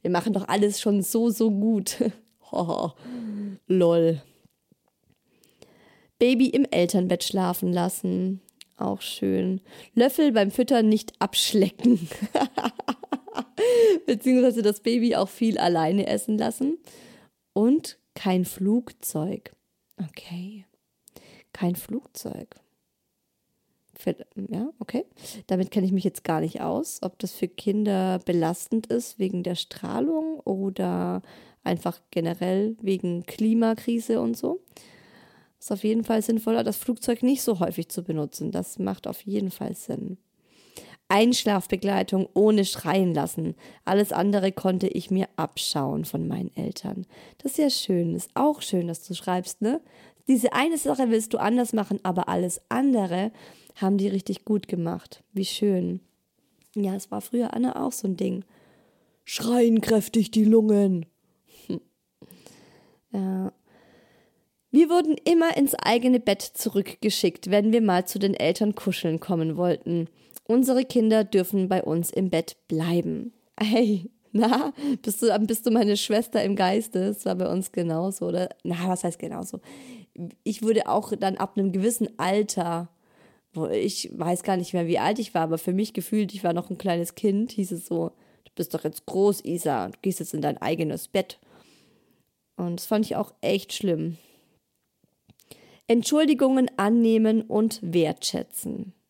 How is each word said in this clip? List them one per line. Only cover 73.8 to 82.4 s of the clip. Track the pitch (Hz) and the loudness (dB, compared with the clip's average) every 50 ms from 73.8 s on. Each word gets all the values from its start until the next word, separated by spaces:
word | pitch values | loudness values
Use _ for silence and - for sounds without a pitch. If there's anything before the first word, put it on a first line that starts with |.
| 247 214 208 190 170 - _ _ _ _ - | 4 4 2 0 -2 -8 _ _ _ _ 0
na, | 208 247 - 262 254 302 311 277 - 285 285 269 - _ | 2 2 4 2 2 0 -2 -6 -4 -2 -2 -2 -2 _
bist | - 202 - - | -6 -6 0 2
du, | 233 190 208 | 2 2 2
bist | 214 208 226 220 - | 2 0 -2 0 0
du | 247 | 2
meine | 220 233 233 208 202 202 | 2 4 4 2 2 0
Schwester | - - 214 214 233 - - 226 - | 0 0 0 0 0 0 -2 -2 0
im | 196 202 | 0 0
Geiste? | 196 190 180 190 214 220 - - 185 185 196 | 0 2 2 2 0 -2 -2 -2 -2 -2 -2
Das | 208 - - | -2 -4 -4
war | 202 190 | -4 -2
bei | 180 180 - 170 | -2 -2 -2 -2
uns | 185 185 - - | -2 -4 -4 -4
genauso, | - 175 170 160 160 170 190 196 - - 180 | -4 -2 -2 -2 -2 -2 -2 -4 -4 -4 -2
oder? | 170 180 185 180 - _ _ | -2 -2 -2 -4 -6 _ _
Na, | 170 180 170 175 185 | -6 -4 -2 0 -2
was | 185 185 - | -2 0 -2
heißt | 175 170 - | -4 -4 -4
genauso? | - 160 151 - - 185 - 196 _ - 277 277 269 262 247 233 190 _ _ - 175 165 - _ _ | -8 -10 -8 -8 -10 -10 -12 -14 _ -16 -20 -20 -20 -20 -20 -20 -20 _ _ -14 -14 -14 -14 _ _
Ich | - 208 - 220 | -6 -6 -2 0
wurde | 220 226 214 - - | 2 2 2 2 2
auch | 113 190 208 - 220 | 0 0 0 -2 -6
dann | - - 196 190 | -2 -2 -2 -2
ab | - - 202 - - | -2 -4 -4 -2 0
einem | 196 196 180 | 0 0 0
gewissen | 196 185 226 240 - 226 - - - | 2 0 0 0 0 -2 -4 -4 -4
Alter, | 160 180 190 208 | -2 0 2 2